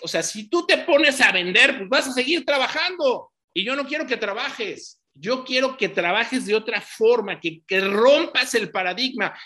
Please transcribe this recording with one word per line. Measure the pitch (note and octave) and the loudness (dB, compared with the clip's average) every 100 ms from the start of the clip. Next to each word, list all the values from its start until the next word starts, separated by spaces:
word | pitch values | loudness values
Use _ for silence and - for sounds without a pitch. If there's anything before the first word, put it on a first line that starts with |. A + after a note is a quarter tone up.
o | - | -6
sea, | E3 | -4
si | D#3+ G#3+ G#3+ | -4 -8 -4
tú | E4+ F4 | -2 2
te | C#4 | 0
pones | - C#4+ D4 C4+ | 4 4 4 4
a | G#3 | 4
vender, | F#3 F3+ G#3+ C4+ G#3 | 4 2 4 4 2
pues | F#3+ | -2
vas | C#4 C#4 | 0 0
a | |
seguir | B3 B3+ E4+ C4+ | -2 0 -2 0
trabajando | C#4 B3 D4+ F4 F4 C4+ F#3 - _ _ | 0 0 -2 -4 0 0 0 -6 _ _
y | F3+ G#3+ | -6 -4
yo | C#4 | -4
no | C4 | -4
quiero | D4+ D4 | -6 -4
que | A3+ | -4
trabajes. | G3+ G#3+ C#4+ - G3 C#3 - - _ | -4 -4 -6 -6 -8 -10 -16 -20 _
Yo | C3+ F#3 B3+ | _ -4 -4
quiero | B3+ B3+ C4 B3+ | -2 0 0 0
que | F#3 | -2
trabajes | F3+ F3 G#3 A3+ B3+ G3 | 0 0 0 0 -4 0
de | G#3+ | -2
otra | A3+ G#3 | -2 -6
forma, | - - A3 A#3+ G3+ F3 | -8 2 4 4 0 -6
que, | E3 D#3+ - | -8 -8 -4
que | F#3+ | -2
rompas | G3 G3+ B3+ D4+ E4+ B3+ B3+ A#3 | 0 4 6 6 4 -2 0 -2
el | G3+ | -2
paradigma. | G3 F3+ F#3 C4 A3+ F#3 - | -2 -4 -2 -4 -2 -4 -6